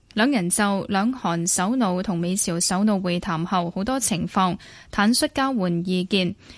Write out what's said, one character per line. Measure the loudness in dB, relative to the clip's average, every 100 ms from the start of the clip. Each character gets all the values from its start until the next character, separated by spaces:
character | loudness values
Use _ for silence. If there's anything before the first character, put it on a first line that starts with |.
| _
兩 | 0 2
人 | 2 0
就 | 2 2 0 0
兩 | 0 0
韓 | 0 -2 -2 0
首 | 0 0 2
腦 | 2 0
同 | -2 -2
美 | 0
朝 | 0 0 0
首 | 0 2
腦 | 2 2
會 | 0 -2
談 | -2 -4
後 | 0 0 -2
好 | -4
多 | -2 -2
情 | 0 -2 -2
況 | 0 0 0 -10 -20 -8
坦 | 0 2
率 | 2 0
交 | 0 0
換 | 0 0 0 0
意 | -2 0
見。 | 0 -2 -4 -16